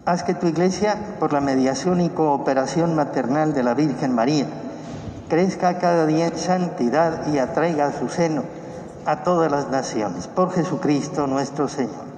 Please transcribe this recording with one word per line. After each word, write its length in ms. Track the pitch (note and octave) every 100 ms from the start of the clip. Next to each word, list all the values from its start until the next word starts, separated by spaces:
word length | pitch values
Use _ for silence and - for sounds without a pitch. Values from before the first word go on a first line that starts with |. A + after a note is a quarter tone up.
Haz 200 | - F3
que 100 | -
tu 140 | F3 F3
iglesia, 480 | D#3 F#3 F#3 G#3 G3+ - -
por 120 | D#3
la 80 | D3
mediación 600 | C#3 C3 C3 C3+ F3+ F3+
y 80 | E3+
cooperación 880 | D#3 D#3 C#3 C#3+ C3+ C3 E3 E3+ D#3
maternal 580 | C#3 C#3 A#2+ D3 D3+
de 80 | C#3+
la 120 | B2
Virgen 380 | A#2+ D3+ B2 C3+
María, 340 | A#2+ A#2+ D3+ A2+ - - - - - - - -
crezca 500 | E3 F#3+ - F3+ F3+
cada 280 | F3 E3+ D#3
día 200 | D#3 E3+
en 100 | -
santidad 920 | F3 F3+ F3 - A#2+ C#3+ E3 D#3+ B2+
y 60 | D3
atraiga 480 | B2 D#3 E3 D3+ C#3+
a 60 |
su 160 | B2 B2
seno 340 | - E3+ D3 - - - - - - -
a 160 | D#3
todas 260 | F3 F3 D#3+
las 220 | C#3+ B2
naciones. 560 | C3 B2+ A#2 G2+ F2 -
Por 240 | - F3+
Jesucristo 760 | F3+ D3+ C#3+ C#3 C#3+ C3+ - C#3
nuestro 400 | C3+ C3+ - C3+
Señor. 340 | - A#2 F2+ -